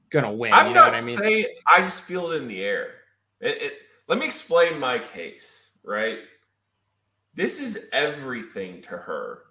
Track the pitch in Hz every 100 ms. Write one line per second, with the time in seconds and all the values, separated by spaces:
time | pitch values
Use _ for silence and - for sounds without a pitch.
0 | - 151 113 107 117 190 - 359 - 117
1 | 170 120 214 220 196 - - 180 190 -
2 | - 180 170 156 127 95 101 95 - -
3 | _ _ _ _ 131 147 143 - - _
4 | - 208 311 - - 170 170 151 131 120
5 | - 92 82 - - - - _ - 104
6 | 113 - - _ _ _ _ _ _ _
7 | _ _ _ 156 208 - 262 208 - 127
8 | 147 143 135 117 - 101 92 87 - 87
9 | - 76 - - _